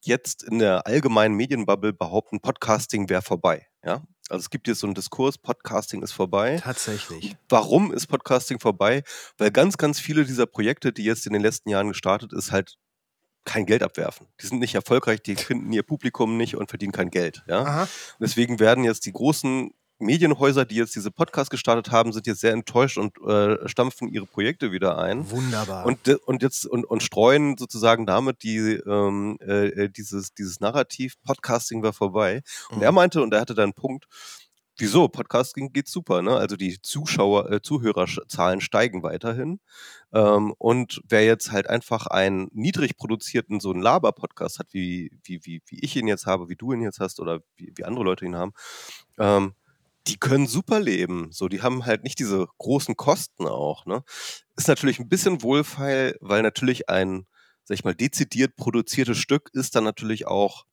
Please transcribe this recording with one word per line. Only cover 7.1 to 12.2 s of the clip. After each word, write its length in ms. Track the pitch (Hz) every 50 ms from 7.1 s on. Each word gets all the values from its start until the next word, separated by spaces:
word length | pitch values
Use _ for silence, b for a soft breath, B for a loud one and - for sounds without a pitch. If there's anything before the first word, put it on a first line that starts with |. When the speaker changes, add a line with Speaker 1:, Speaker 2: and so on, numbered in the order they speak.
| - 80 98 101
Speaker 1:
Und 60 | 101 _ _ _
warum 440 | 127 113 107 - - 156 202 185 -
ist 140 | 120 - -
Podcasting 520 | - 131 - - 135 123 - - 135 117
vorbei? 420 | - 120 101 87 98 104 123 139 139 B B B B B B _
Weil 120 | - 214
ganz, 280 | 202 127 147 196 190 -
ganz 200 | - 147 147 -
viele 260 | - - 151 151 147
dieser 180 | 131 131 123 120
Projekte, 460 | - _ - 107 110 127 - - 135 107
die 100 | - 104
jetzt 220 | 110 113 110 -
in 60 | 101 104
den 80 | 104 101
letzten 280 | 110 110 - _ 107
Jahren 180 | 104 98 98 104
gestartet 440 | 95 - - 95 95 104